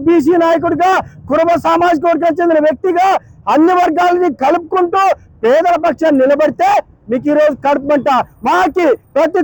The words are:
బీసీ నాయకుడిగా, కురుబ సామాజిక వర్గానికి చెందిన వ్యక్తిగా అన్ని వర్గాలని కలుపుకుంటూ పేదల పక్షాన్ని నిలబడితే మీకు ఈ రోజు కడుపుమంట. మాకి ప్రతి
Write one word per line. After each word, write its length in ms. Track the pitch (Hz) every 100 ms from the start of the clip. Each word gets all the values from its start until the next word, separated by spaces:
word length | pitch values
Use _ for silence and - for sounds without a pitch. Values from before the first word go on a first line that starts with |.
బీసీ 300 | 302 339 269 349
నాయకుడిగా, 480 | 330 330 339 311 359 359 - - -
కురుబ 200 | 302 330 339 320
సామాజిక 380 | 330 349 311 339
వర్గానికి 300 | 320 339 320
చెందిన 180 | 339 311 302
వ్యక్తిగా 420 | 294 381 330 381 359 - - -
అన్ని 200 | 277 330 359
వర్గాలని 500 | 349 311 349 359 359 226
కలుపుకుంటూ 580 | 262 349 330 370 349 381 392 - - _
పేదల 300 | 220 302 349 339 339
పక్షాన్ని 340 | 254 320 277
నిలబడితే 480 | 262 285 302 - 370 403 - _ -
మీకు 160 | 247 285
ఈ 40 | 294
రోజు 180 | 302 269
కడుపుమంట. 440 | 269 285 277 294 277 254 - _ 240
మాకి 400 | 349 359 370 320 - _
ప్రతి 260 | 277 320 359